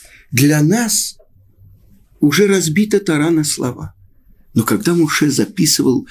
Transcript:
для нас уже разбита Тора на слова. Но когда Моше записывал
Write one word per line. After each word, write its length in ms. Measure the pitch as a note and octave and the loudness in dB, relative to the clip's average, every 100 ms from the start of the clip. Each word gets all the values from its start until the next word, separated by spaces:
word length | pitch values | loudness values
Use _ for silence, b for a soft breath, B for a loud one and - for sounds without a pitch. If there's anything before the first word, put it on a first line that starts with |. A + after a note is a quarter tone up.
| B B B | B B B
для 320 | B2 D3 D3+ | 0 2 2
нас 540 | D3+ A#3 A3 - - - _ _ _ _ - _ _ - _ - | 2 0 0 -4 -6 -12 _ _ _ _ -20 _ _ -20 _ -2
уже 260 | D3 D3+ G#3 | 0 2 2
разбита 540 | F#3+ D#3 F3 G#3+ G3+ | 2 0 0 0 0
Тора 300 | G3 D3+ E3 | 0 0 0
на 140 | D#3+ | 0
слова. 500 | D3+ - B2 C3 D3+ - - _ _ _ _ | -2 -4 -6 -8 -14 -18 -20 _ _ _ _
Но 100 | - | -2
когда 300 | - G2+ E3+ | 0 0 0
Моше 360 | F3 D3+ - D3 | 0 0 0 0
записывал 760 | B2+ G#2 - D#3 - C3+ B2 - | 0 -2 0 0 0 0 -2 -4